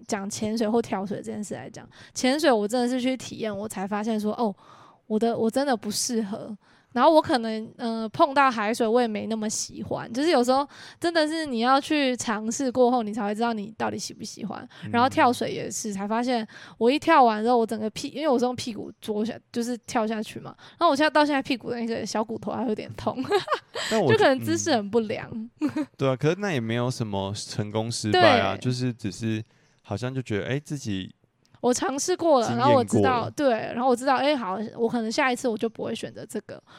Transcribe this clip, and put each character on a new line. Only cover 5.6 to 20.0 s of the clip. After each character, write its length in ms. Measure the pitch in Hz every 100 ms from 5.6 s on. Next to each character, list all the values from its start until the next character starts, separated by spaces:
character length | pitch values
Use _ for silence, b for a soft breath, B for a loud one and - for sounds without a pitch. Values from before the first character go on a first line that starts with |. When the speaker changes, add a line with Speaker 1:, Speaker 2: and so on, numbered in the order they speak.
| 285
Speaker 1:
的 120 | 233
不 140 | 208
适 320 | 196 - 226
合。 340 | 202 202 - 208 b b b
然 100 | 240
后 60 | 285
我 100 | 311
可 200 | 320 269
能， 340 | 226 220 220 -
呃， 300 | 240 226 220
碰 260 | - 320 269
到 160 | 269
海 200 | 233 208
水 140 | 240 226
我 160 | 240
也 60 | 233
没 180 | 208 208
那 100 | 220
么 140 | 214
喜 320 | - - -
欢， 260 | 220 - -
就 80 | 233
是 80 | 320
有 140 | 277
时 80 | 240
候 160 | 262 285 B B B
真 120 | 339
的 160 | 339 302
是 160 | 320
你 140 | 302 233
要 200 | 240 269
去 340 | - 302 262 247
尝 360 | - 208 220
试 200 | 233 269
过 200 | 254 240
后， 100 | 254
你 100 | 214
才 140 | 214 202
会 80 |
知 80 | 214
道 100 | 233
你 220 | 220 208 220
到 140 | 220
底 80 | 214
喜 160 | -
不 100 | 165
喜 220 | 220 - -
欢。 240 | - - B
Speaker 2:
嗯。 80 | B
Speaker 1:
然 100 | 233
后 80 | 254
跳 240 | - 262
水 180 | 247 -
也 200 | - -
是， 200 | - 214
才 160 | 196 202
发 140 | 220
现 260 | 247 247 214 B B B
我 140 | 233
一 80 | 294
跳 240 | - 320
完 200 | 240 214
之 60 | 226
后， 80 | 247
我 80 | 220
整 140 | 220
个 100 | 214
屁-， 200 | - 285
因 80 | 247
为 60 | 311
我 100 | 240
是 80 | 247
用 100 | 254
屁 200 | - 202
股 160 | - -
坐 240 | - 208 220
下， 80 | - _
就 120 | 240
是 120 | 233 240
跳 300 | - 240